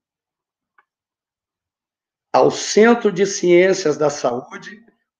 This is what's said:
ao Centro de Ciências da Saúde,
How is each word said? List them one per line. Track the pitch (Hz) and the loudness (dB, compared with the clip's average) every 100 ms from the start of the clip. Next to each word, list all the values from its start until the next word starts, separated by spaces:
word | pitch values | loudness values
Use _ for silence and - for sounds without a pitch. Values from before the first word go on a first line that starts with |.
| _ _ _ _ _ _ _ _ _ _ _ _ _ _ _ _ _ _ _ _ _ _ _ | _ _ _ _ _ _ _ _ _ _ _ _ _ _ _ _ _ _ _ _ _ _ _
ao | 127 143 | 0 0
Centro | - - 208 226 233 208 | -2 -2 2 4 4 0
de | 175 196 | -2 -4
Ciências | - 180 175 190 185 151 135 | -2 2 4 4 0 -4 -2
da | 147 | -4
Saúde, | - 131 120 - 190 - - _ _ _ | -2 -4 -6 -10 -16 -18 -20 _ _ _